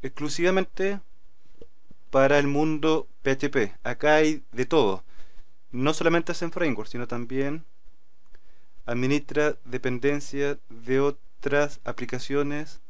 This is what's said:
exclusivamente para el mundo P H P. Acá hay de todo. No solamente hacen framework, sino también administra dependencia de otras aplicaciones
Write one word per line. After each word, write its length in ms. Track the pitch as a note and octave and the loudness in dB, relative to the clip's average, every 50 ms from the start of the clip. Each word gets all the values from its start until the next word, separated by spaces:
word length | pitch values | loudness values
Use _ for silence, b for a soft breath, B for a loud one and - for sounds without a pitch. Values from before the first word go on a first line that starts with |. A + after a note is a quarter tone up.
| - | -6
exclusivamente 960 | C3+ - - D3 D3+ C#3 - E3+ F3+ F#3 F#3+ F#3+ - - - F#3+ G3 G3+ G3 - - - - - - - - - - - - - - - - - - - - - - | -6 -4 -2 -2 0 2 4 4 4 4 2 0 0 -2 -2 -2 0 -2 -2 -6 -8 -10 -10 -10 -12 -12 -10 -10 -10 -8 -8 -10 -10 -10 -12 -10 -10 -10 -10 -8 2
para 260 | - C3+ C3+ C3+ D3 | 4 6 6 8 6
el 100 | D3 C#3+ | 6 6
mundo 600 | C#3+ C#3+ C#3+ D#3 D#3+ D#3 D3+ D3 D#3+ D#3 D#3 - - - - - | 4 4 4 2 2 2 2 2 4 4 2 0 -2 -8 -2 0
P 80 | C#3 | 0
H 180 | C3+ C3+ - C#3+ | 0 2 0 0
P. 260 | - C3 A2 G2 - - - | 2 2 2 2 0 -4 -4
Acá 320 | A#2 B2 - - D3+ D3+ | -4 -2 2 4 6 6
hay 280 | D#3 D#3+ D#3 D#3 C#3 - - | 8 6 4 2 0 -4 -4
de 140 | - A#2+ B2+ | -2 -2 0
todo. 380 | B2+ E3 D#3+ B2 G2+ F#2+ F#2+ - b b b b b b b b b b - - - | 4 4 6 6 4 2 0 -2 b b b b b b b b b b -10 -10 -6
No 220 | - B2 C3 C#3+ D#3+ | -2 0 2 2 2
solamente 380 | - E3+ E3 E3 E3+ E3 - | 4 4 4 4 4 2 0
hacen 200 | E3+ - F3+ E3 | -2 -2 -2 -2
framework, 380 | - F#3 F3 D#3 A#2+ G#2 G#2+ - | 0 0 0 0 0 0 -2 -4
sino 180 | - A#2+ B2 | -4 -4 -4
también 580 | A#2 B2 A#2+ A#2+ A#2 C3 C3+ C3+ C#3 D3 D#3+ D#3 - - - - - - - - - - - - - - - - - - - - - - - - | -4 -4 -4 -4 -2 -2 0 0 0 -2 -4 -6 -10 -12 -10 -12 -12 -12 -12 -12 -12 -12 -12 -10 -10 -10 -8 -8 -8 -10 -10 -10 -10 -10 -8 -4
administra 720 | - A#2+ A#2+ B2+ C3 C#3+ D3 C#3 - C3+ D3 D3+ D3+ - - - | -2 -2 0 2 2 2 2 0 0 0 2 2 2 0 -2 -6
dependencia 920 | B2+ B2+ B2 - C3 B2+ A#2+ A#2+ C#3 C#3+ D3 C#3 - - C#3 C#3+ C#3+ D3 C#3+ - - | -4 -4 -2 -2 -2 -2 0 0 0 0 0 -2 -2 -2 0 0 0 -2 -4 -6 -8
de 300 | A2+ A#2 A#2 A#2+ C3 C3+ | -8 -8 -2 2 2 4
otras 800 | C#3 C#3+ C#3+ - - - - - - C#3 C#3 C#3+ D3 C#3+ - - - | 4 2 0 -2 -8 -10 -8 -4 -2 2 2 2 2 2 0 -2 -2
aplicaciones 960 | - A#2+ - B2+ A#2+ - B2 - - C#3 C#3+ C#3+ C#3+ D3 D3 D3+ - - - - - | -4 -2 -2 -2 -2 -2 -2 -2 0 0 0 2 0 0 -2 -2 -4 -6 -6 -8 -10